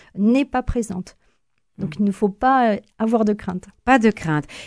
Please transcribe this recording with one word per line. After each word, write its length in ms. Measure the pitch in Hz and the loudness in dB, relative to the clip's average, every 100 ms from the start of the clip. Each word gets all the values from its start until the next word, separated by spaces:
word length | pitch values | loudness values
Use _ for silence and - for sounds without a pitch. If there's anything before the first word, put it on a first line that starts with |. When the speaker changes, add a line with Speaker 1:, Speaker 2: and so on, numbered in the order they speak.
| - - | -16 -2
Speaker 1:
n'est 300 | 208 254 277 | 2 2 0
pas 160 | 254 | -2
présente. 540 | 254 247 208 185 - - _ _ _ _ _ - | -4 -4 -4 -8 -12 -18 _ _ _ _ _ -10
Donc, 120 | 196 | -8
Speaker 2:
Mhm. 100 | - | -2
Speaker 1:
il 40 | 202 | -2
ne 60 | |
faut 180 | 190 208 | 0 -2
pas, 440 | 196 254 269 233 | 0 2 2 2
euh, 40 | 202 - - | 0 -6 -6
avoir 260 | 220 226 214 | -2 2 2
de 80 | |
crainte. 320 | 208 - 180 - - - | 0 -4 -10 -10 -8 2
Speaker 2:
Pas 140 | 262 | 4
de 100 | 220 | 4
crainte. 360 | 202 160 151 - - | 0 -2 -2 -4 -12